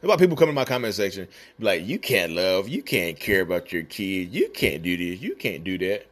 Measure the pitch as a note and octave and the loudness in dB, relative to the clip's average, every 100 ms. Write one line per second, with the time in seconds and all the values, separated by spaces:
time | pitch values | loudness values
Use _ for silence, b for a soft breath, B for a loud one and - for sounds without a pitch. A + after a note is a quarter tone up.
0 | F3+ F3+ F3+ D3+ D#3+ C#3+ B2+ B2 A#2 F#2+ | 4 6 6 6 4 4 0 0 -2 0
1 | G2 G2 F2+ B B B A2 F2+ F#2 F3+ | -2 -2 -12 B B B 0 0 -2 -6
2 | - A#2 E2+ E2 F#2 F#2 G2+ F#3 - A#2+ | 0 0 2 0 2 2 0 -6 -2 -2
3 | E2+ D#2 - G2 F2 F2 - F2 D#2+ - | -2 -6 0 2 2 -2 -2 -8 -8 -6
4 | G2 F#2+ F2+ D3 F#4 - G#2+ D2 E2+ F2 | -4 -2 -4 -2 -2 0 -2 0 -4 -2
5 | F2 F#2 F3+ G4 B2 E2 E2+ F#2 F#2 G#2 | -4 -6 -10 -6 -8 -6 -8 -4 -2 -4
6 | - | -6